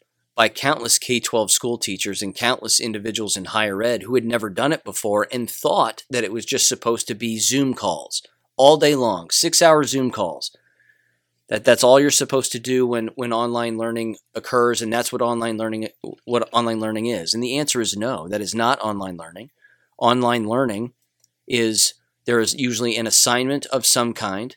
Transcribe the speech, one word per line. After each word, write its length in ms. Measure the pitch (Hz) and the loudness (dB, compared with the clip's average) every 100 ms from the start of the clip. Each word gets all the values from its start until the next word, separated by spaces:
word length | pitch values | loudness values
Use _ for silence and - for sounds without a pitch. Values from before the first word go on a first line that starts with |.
| _ _ _ | _ _ _
by 160 | - 110 | 0 2
countless 480 | - 139 151 117 - | 2 -2 -2 0 -2
K 200 | - 123 | 0 -2
twelve 320 | - 117 104 | 0 0 2
school 280 | - 123 117 | 0 0 -4
teachers 420 | - 95 104 95 | -4 -4 -6 -6
and 140 | 101 | -8
countless 440 | - 120 127 107 - | -2 0 0 0 0
individuals 600 | 113 107 107 104 104 98 | 0 -6 -6 -6 -4 -6
in 80 | 92 | -4
higher 360 | 110 107 98 | -2 -2 0
ed 200 | 117 113 | -2 -2
who 120 | 98 123 | 0 -2
had 80 | 113 | 0
never 240 | 120 107 | -2 -4
done 200 | 95 135 | -2 -2
it 140 | 156 | -2
before 420 | - - 107 104 104 | -6 -6 -2 0 -2
and 180 | 127 117 | -4 -8
thought 540 | - 151 202 117 - - | -4 0 2 0 -2 -6
that 140 | 127 | -2
it 80 | 107 | -2
was 120 | 113 | -4
just 240 | - 131 - | -4 0 0
supposed 400 | 127 117 117 - | 0 -2 -2 -4
to 60 | |
be 240 | 107 117 110 | -4 -4 -2
Zoom 340 | 107 131 135 | 0 2 0
calls 500 | 117 104 78 - - - _ _ | 0 -4 -4 -6 -10 -10 _ _
all 220 | - 135 151 | 6 8 8
day 180 | 147 | 6
long, 360 | 143 117 92 85 | 4 2 0 -2
six-hour 540 | - 165 165 170 156 | 0 2 6 6 6
Zoom 260 | 131 135 127 | 4 0 -2
calls. 440 | 110 90 76 - - _ _ _ _ _ _ _ _ _ | -2 -6 -6 -12 -14 _ _ _ _ _ _ _ _ _
That, 160 | 110 | 0
that's 180 | 131 117 | 4 6
all 160 | 123 135 | 8 8
you're 120 | 143 | 6
supposed 420 | - 135 135 - | 2 0 -2 -2
to 60 | 123 | -6
do 280 | 117 127 123 | 0 2 2
when, 220 | 120 113 | 0 -4
when 180 | - 120 | -6 -4
online 460 | 117 120 120 117 113 | -2 -2 -2 -4 -4
learning 380 | 113 117 113 104 _ | -4 -4 -6 -8 _
occurs, 480 | 113 - 123 120 117 | -14 -2 2 2 2
and 100 | 113 | -2
that's 180 | 117 117 | -2 -2
what 120 | 123 | -2
online 340 | 120 117 117 110 | -2 -2 -4 -4
learning, 320 | 110 110 110 - - - - | -4 -4 -8 -10 -16 -16 -4
what 240 | 120 113 | -2 0
online 280 | 117 117 110 | 0 0 -2
learning 260 | 110 110 117 | -2 -2 -4
is. 260 | 113 82 | -4 -4
And 100 | 113 | -4
the 140 | 123 139 | -2 -2
answer 240 | 147 127 | -2 -2
is 160 | 104 101 | -2 -4
no, 320 | 117 131 85 | -4 -6 -6
that 140 | 104 | -6
is 120 | 98 | -4
not 240 | 110 117 139 | 0 0 0
online 340 | 110 101 95 87 | -2 -6 -8 -10
learning. 360 | 85 87 127 _ _ _ _ - | -14 -16 -20 _ _ _ _ 0
Online 500 | 117 123 123 120 107 | 2 4 2 0 0
learning 460 | 120 131 101 120 - _ _ _ _ - | 0 -2 -4 -10 -12 _ _ _ _ -4
is, 460 | 123 113 107 - - _ _ - | 0 2 2 0 -2 _ _ 0
there 140 | 117 | 2
is 140 | 110 | 2
usually 400 | - 123 113 120 110 | -2 -4 -2 -2 -2
an 100 | 113 | 0
assignment 580 | - - 123 127 143 - | 2 2 2 0 -4 -2
of 200 | 131 - | -2 0
some 260 | 131 120 | 2 0
kind 420 | 113 107 95 123 | -2 -6 -6 -8